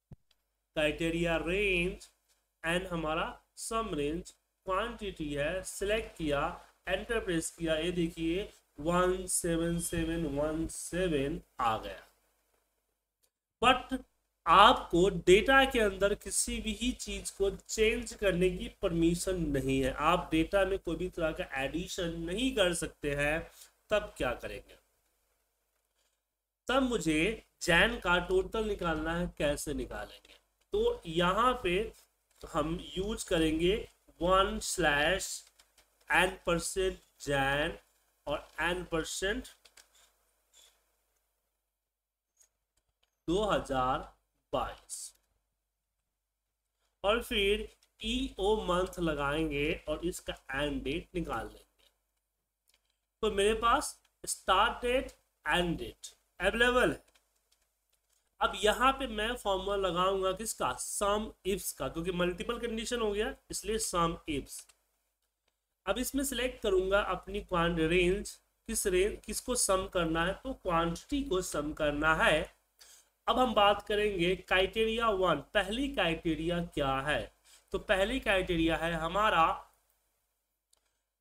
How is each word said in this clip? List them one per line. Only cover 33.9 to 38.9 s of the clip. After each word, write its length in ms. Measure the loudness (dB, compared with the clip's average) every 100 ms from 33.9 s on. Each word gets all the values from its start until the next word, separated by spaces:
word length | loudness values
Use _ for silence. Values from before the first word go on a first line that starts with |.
| _ _ -4
one 380 | 2 4 4 0
slash 640 | -4 0 2 4 2 0 -4 -10 -14 _ _ _ _ _ 0
n 280 | 4 4 0 0
percent 540 | 0 0 -2 -2 -2 _ -10
Jan 560 | -2 0 2 0 -2 -6 _ _ _ _ -8
और 200 | -6 -6 -4
n 220 | -2 -2
percent 640 | -2